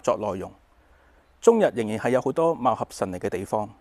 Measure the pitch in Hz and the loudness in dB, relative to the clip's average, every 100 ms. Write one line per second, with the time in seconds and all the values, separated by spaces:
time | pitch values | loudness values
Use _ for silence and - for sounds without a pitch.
0 | - 101 104 95 92 - _ _ _ _ | -2 -2 -4 -6 -10 -16 _ _ _ _
1 | _ _ _ _ - 226 160 110 107 107 | _ _ _ _ 4 6 4 2 -4 -2
2 | 123 127 135 135 165 131 123 110 120 - | 0 0 0 0 0 2 0 0 -4 -6
3 | 95 90 101 90 98 107 107 - | -6 -4 -6 -6 -4 -4 -4 -12